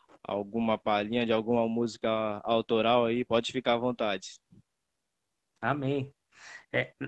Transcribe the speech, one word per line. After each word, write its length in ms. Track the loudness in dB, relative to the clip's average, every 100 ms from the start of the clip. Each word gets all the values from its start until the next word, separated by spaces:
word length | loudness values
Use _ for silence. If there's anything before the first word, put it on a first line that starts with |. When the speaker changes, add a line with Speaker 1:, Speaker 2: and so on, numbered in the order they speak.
| _ -18
Speaker 1:
alguma 540 | -6 -6 -4 -2 0 0
palhinha 480 | 2 0 0 -2
de 80 | 2
alguma 340 | 0 2 0 2
música 720 | 0 -2 -2 -2 0 -2 -4
autoral 640 | 0 0 2 2 4 4 4
aí, 180 | 0
pode 280 | 0 0 0
ficar 220 | -2 0
à 40 | 2
vontade. 640 | 0 -2 -2 -4 -8 -20 _ -20 _ _ _ _ _ _ _ _ _ -6
Speaker 2:
Amém. 520 | -4 -2 -2 -2 -4 -12 _ -20 -20 -20 -6
É, 220 | -4 -4 -8